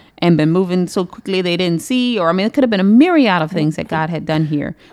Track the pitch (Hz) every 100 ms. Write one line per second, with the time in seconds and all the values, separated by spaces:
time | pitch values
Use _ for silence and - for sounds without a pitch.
0 | - - 175 160 156 175 185 180 175 -
1 | 180 - - 185 180 170 180 165 - 254
2 | 247 226 165 180 214 285 262 202 196 226
3 | 330 339 240 180 160 175 151 156 160 160
4 | 160 165 160 156 156 147 143 - -